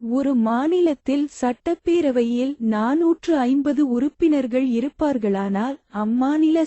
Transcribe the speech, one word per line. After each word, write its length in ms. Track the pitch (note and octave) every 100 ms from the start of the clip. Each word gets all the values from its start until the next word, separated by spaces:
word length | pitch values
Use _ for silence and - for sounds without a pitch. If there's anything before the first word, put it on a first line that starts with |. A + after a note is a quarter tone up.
ஒரு 340 | A#3 B3+ C#4
மாநிலத்தில் 960 | B3+ A3 A#3 D4+ F4+ E4+ C#4 - C#4+ D4 -
சட்டப்பேரவையில் 1160 | B3 B3 - E4+ - F4 D4 B3 A#3 A#3+ C4 D4
நானூற்று 680 | A3+ G#3+ A3+ D4+ E4 E4 -
ஐம்பது 580 | D#4 B3 C#4 C#4 B3+ C#4+
உறுப்பினர்கள் 800 | A#3+ C#4+ - E4 D4 B3+ B3+ C4
இருப்பார்களானால், 1080 | A#3 C4+ - D4+ C4 G#3 G3 G3 G3 B3 C#4 _
அம்மாநில 720 | G#3 G#3+ A#3+ C4 D4+ D#4 E4